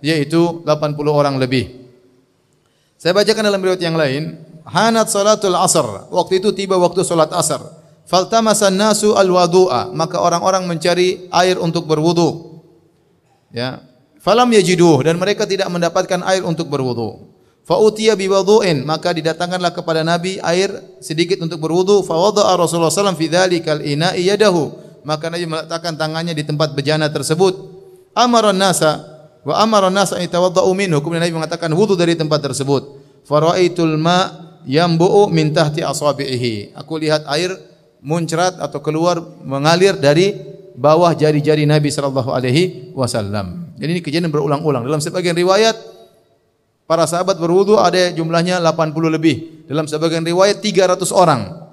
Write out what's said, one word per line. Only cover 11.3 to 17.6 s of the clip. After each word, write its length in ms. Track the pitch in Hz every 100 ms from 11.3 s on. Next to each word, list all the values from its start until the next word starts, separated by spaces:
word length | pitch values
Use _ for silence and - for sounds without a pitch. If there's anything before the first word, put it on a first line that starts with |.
air 240 | 175 185 180
untuk 320 | 170 165 160
berwudu. 720 | 156 160 175 165 117 - - _ _ _ _ _ _ _ _ _
Ya. 320 | - 127 - - _ _ _
"Falam 320 | - 220 247
yajiduh," 480 | 220 175 175 175 147
dan 160 | 139 170
mereka 320 | 185 208 208
tidak 160 | 185 185
mendapatkan 480 | 175 170 180 185 180 180
air 160 | 190 175
untuk 240 | 165 165
berwudu. 560 | 139 131 117 110 - - _ _ _